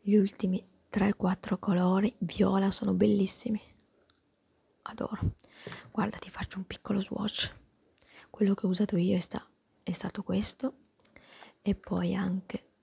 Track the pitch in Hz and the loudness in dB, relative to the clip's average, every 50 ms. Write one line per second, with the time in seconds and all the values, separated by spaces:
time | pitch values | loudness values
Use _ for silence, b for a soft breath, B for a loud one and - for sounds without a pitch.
0 | _ 202 202 214 196 202 - - - 185 185 - - _ _ _ _ _ - 208 | _ 4 4 6 4 4 0 -2 -2 -2 -2 -2 -4 _ _ _ _ _ -2 2
1 | 196 202 202 _ - 185 190 - - - 196 - - - 185 180 180 180 185 190 | 2 2 2 _ 0 0 0 0 -2 -4 -4 -2 0 0 2 4 4 4 4 4
2 | 202 - - _ - 165 - - 208 190 190 196 196 196 196 - 208 202 185 180 | 2 2 0 _ -6 -6 2 2 2 4 4 4 2 2 0 0 0 0 2 4
3 | 202 214 208 202 190 190 - - - - 220 208 - - - _ _ _ _ _ | 4 4 6 4 2 2 0 -2 -2 -2 -4 -4 -4 -10 -20 _ _ _ _ _
4 | _ _ _ _ _ _ _ _ _ _ _ _ _ _ _ _ _ - - 220 | _ _ _ _ _ _ _ _ _ _ _ _ _ _ _ _ _ -14 -8 -6
5 | - - 220 - - - - _ B B B B B B B B B B _ 214 | -6 -6 -4 -4 -4 -4 -4 _ B B B B B B B B B B _ -2
6 | - 214 214 - - - - - 185 - - 190 185 - - - _ - 202 196 | -2 -2 -4 -8 -14 -14 -10 -10 -10 -8 -8 -10 -10 -10 -12 -14 _ -2 -2 -2
7 | 190 - - - - 107 - - - - - - - _ _ _ _ _ _ B | -2 -4 -6 -4 -4 -4 -2 -4 -4 -4 -6 -14 -20 _ _ _ _ _ _ B
8 | B B B B B B - - 214 196 196 - - 185 185 175 208 196 - 175 | B B B B B B -2 0 2 2 2 2 0 -2 2 2 0 2 2 2
9 | 175 185 202 180 170 - - - - _ _ _ _ _ _ _ _ - 175 - | 2 4 2 0 0 -4 -8 -10 -10 _ _ _ _ _ _ _ _ -6 -4 -4
10 | - - - - 196 - 185 196 214 - - _ - 262 - _ _ _ _ _ | -4 -6 -8 -8 -6 -2 -2 0 0 -2 -4 _ -6 -6 -6 _ _ _ _ _
11 | - - B B B B B B B B B B _ 202 196 - - - 180 180 | -20 -20 B B B B B B B B B B _ -2 -2 -2 -4 -4 -2 -2
12 | 180 175 190 190 190 185 180 190 185 - - - - _ _ _ | 0 0 -2 0 -2 -2 -2 -4 -6 -6 -10 -10 -10 _ _ _